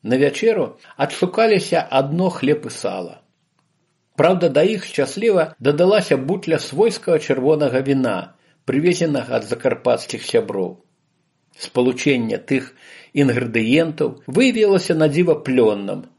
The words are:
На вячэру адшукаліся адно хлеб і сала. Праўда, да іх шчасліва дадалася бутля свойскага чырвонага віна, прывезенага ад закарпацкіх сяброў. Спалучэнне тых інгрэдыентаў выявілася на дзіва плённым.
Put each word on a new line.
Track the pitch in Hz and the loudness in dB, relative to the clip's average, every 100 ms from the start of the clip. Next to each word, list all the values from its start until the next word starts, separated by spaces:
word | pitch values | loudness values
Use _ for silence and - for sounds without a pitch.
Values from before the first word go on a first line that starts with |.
На | 107 131 | -2 0
вячэру | 139 - 226 220 127 - - - 143 | 0 2 0 0 -4 -8 -20 -6 -6
адшукаліся | - 180 196 226 202 175 165 - 135 | -2 -2 2 2 2 2 -2 0 0
адно | 139 165 185 | 0 0 -2
хлеб | - 131 151 113 | -2 0 0 -2
і | - | -8
сала. | - 95 90 - _ _ _ _ _ _ _ _ _ | -8 -8 -10 -16 _ _ _ _ _ _ _ _ _
Праўда, | - 165 185 165 131 | 0 2 4 2 2
да | |
іх | 185 214 - | 2 0 -6
шчасліва | - 135 - 226 190 156 - | -4 -4 -2 0 2 0 -2
дадалася | 123 147 180 208 180 135 135 | -2 2 4 2 2 0 0
бутля | 196 165 156 | -4 -2 -2
свойскага | - 135 220 - - 160 | -2 0 0 0 0 -2
чырвонага | - 131 131 156 143 127 | 0 0 2 2 2 0
віна, | 135 139 127 95 - _ _ _ - | 0 0 0 -4 -8 _ _ _ -4
прывезенага | 135 170 175 165 139 120 117 | 0 0 0 -2 -2 -2 -4
ад | 104 | -4
закарпацкіх | 117 131 - 127 113 - 107 - | -4 -2 -2 -2 -2 -4 -12 -2
сяброў. | 117 98 101 90 - _ _ _ _ _ _ _ _ | -2 -2 -6 -6 -8 _ _ _ _ _ _ _ _
Спалучэнне | - - 123 123 147 131 113 98 | -6 0 0 0 0 0 -2 -6
тых | - 135 - _ - - - 147 | -2 -4 -4 _ -20 -20 -8 0
інгрэдыентаў | 139 120 120 113 110 143 165 151 151 - - | 2 2 -2 -2 2 2 2 -2 -4 -4 -4
выявілася | 143 262 226 208 190 - | 2 2 4 2 2 0
на | 160 156 | 2 2
дзіва | 143 175 - | 2 2 0
плённым. | - 127 110 101 101 101 - | 0 4 4 2 -6 -10 -12